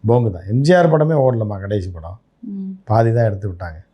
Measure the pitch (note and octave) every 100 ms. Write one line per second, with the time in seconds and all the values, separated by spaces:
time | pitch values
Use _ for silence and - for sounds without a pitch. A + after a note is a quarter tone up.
0 | G#2+ B2 A2+ F2 F#2 A#2+ D3 F3+ E3 D#3
1 | D3+ D#3 C3 A#2+ G#2+ G2+ G2 G#2 F#2 E2+
2 | E2 G2 _ _ A#3+ G3 F#3+ F#3+ - A2
3 | A#2 A#2 A2+ G2 G2+ F2 F2 E2 -